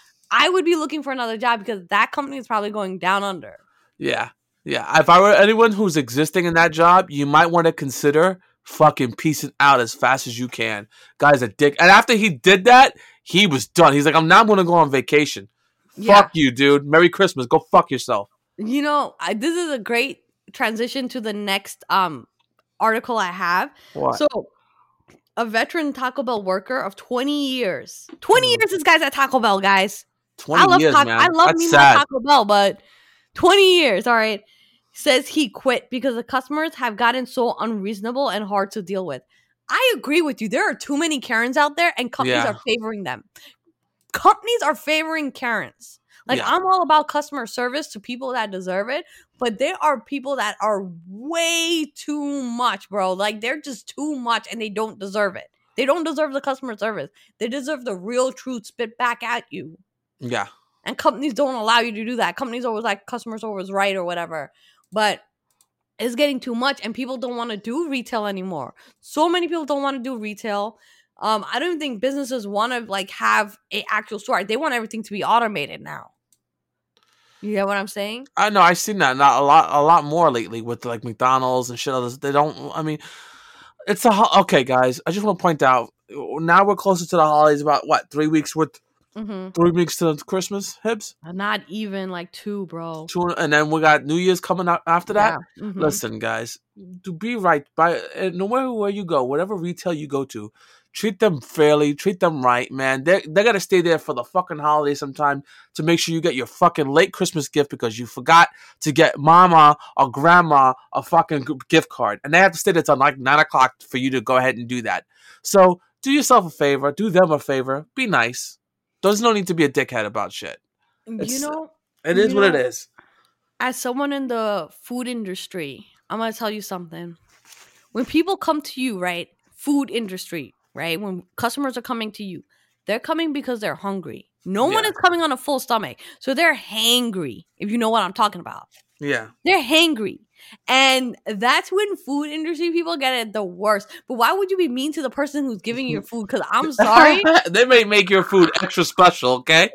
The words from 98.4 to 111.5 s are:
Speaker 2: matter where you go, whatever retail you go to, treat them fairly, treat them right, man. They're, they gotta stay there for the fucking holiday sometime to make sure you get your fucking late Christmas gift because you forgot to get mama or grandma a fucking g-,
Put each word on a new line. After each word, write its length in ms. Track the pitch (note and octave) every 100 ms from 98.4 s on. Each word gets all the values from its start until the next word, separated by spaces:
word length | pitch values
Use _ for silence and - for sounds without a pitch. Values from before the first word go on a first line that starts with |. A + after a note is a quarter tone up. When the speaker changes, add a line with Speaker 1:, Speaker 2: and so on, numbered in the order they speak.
| G3
Speaker 2:
matter 240 | B3 C4
where 200 | A#3 G3+
you 120 | G3+
go, 200 | F3+ D#3
whatever 320 | B2 C#3+ F#3+ G#3
retail 380 | F3 F3 F#3
you 140 | D#3 D3+
go 180 | C#3 C3+
to, 280 | A2+ G#2 _ _ _ _
treat 260 | - A3 F#3+
them 220 | A3 D3+
fairly, 540 | - - D3+ D3+ D3 D3
treat 240 | G3 G#3
them 240 | F3+ D#3 B2+
right, 260 | B2 B2+
man. 320 | C3+ C3+ C3+
They're, 180 | C#3 F#3+ D#3
they 160 | D#3+
gotta 160 | A3 G3+
stay 220 | - F#3
there 160 | E3+ D#3
for 140 | -
the 100 | C3
fucking 360 | A#2+ F#3 F3+ D3+
holiday 340 | D3+ D3+ D3
sometime 480 | C#3+ C#3+ C#3 D3 C#3 - _ _
to 100 | -
make 160 | D#3+ E3+
sure 140 | -
you 80 | E3
get 140 | D#3+ B2+
your 100 | A#2+
fucking 400 | - F3 E3+ C#3
late 240 | C#3+ F#3+
Christmas 360 | - F3+ D#3+ C#3
gift 220 | D3+ C#3+
because 260 | - A#2+ G#2+
you 80 | B2
forgot 440 | - B2+ E3 E3+ - - _
to 100 | D#3
get 260 | C#3+ D#3 -
mama 580 | D3 E3+ F3+ E3 D3 D3 - -
or 120 | C3+
grandma 640 | B2 D3+ F3 E3+ C#3+ C3 B2+ _
a 80 | C3+
fucking 440 | - E3 D#3+ D3+
g-, 80 | B2+